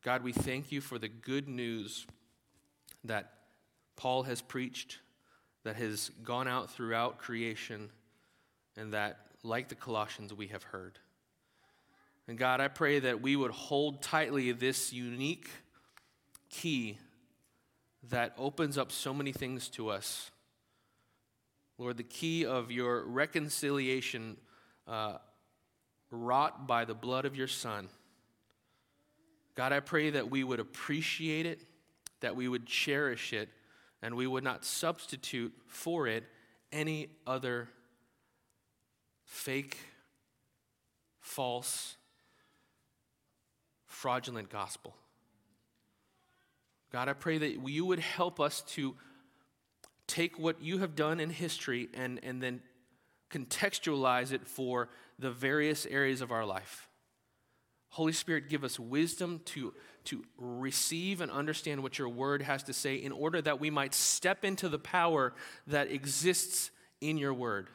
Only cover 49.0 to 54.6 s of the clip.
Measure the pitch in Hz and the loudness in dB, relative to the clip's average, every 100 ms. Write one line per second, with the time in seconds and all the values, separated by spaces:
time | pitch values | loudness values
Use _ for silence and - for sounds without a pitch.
49 | - - - _ _ _ _ _ - _ | -18 -20 -20 _ _ _ _ _ -20 _
50 | - - 170 170 160 165 156 185 190 151 | -6 0 0 2 0 0 -2 0 0 2
51 | 151 165 156 156 170 - - 123 120 - | 2 2 0 -2 -2 -2 -2 -2 -2 -4
52 | 127 123 123 127 127 123 - _ _ _ | -4 -4 -6 -4 -2 -4 -10 _ _ _
53 | _ _ _ - 123 - 202 - - 143 | _ _ _ -8 -4 2 2 2 2 4
54 | 131 127 127 131 127 - | 6 6 4 -2 -4 -4